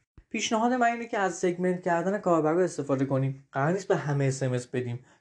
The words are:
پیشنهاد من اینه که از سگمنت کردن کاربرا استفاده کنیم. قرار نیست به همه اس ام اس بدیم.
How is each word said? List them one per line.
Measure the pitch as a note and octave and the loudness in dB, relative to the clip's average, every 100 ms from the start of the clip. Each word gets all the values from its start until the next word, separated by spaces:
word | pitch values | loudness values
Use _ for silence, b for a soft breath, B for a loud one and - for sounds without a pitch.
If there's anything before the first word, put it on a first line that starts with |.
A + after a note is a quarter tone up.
| _ - - | _ -20 -10
پیشنهاد | A3+ - A3 A#3+ | -6 -2 0 2
من | B3+ A#3 | 2 2
اینه | A#3 A#3 | 0 -4
که | A3 | -2
از | F#3 E3+ | -2 0
سگمنت | F3+ F3 F3+ F3+ | -2 0 0 0
کردن | F3+ E3+ F3+ G#3 | 0 0 0 0
کاربرا | F#3+ E3 D3+ E3+ | 2 2 4 2
استفاده | F3 - C#3 C3+ | 0 -2 -2 0
کنیم. | C3+ C3+ C3+ C3+ - | 0 0 -2 -4 -8
قرار | C3+ D3 | -2 0
نیست | F#3+ - | 0 0
به | E3+ | 0
همه | C#3+ C#3+ | 0 0
اس | C3+ C3+ | 0 0
ام | C3 | -2
اس | B2 - | -2 -4
بدیم. | B2+ A#2+ A#2+ b b | -4 -4 -6 b b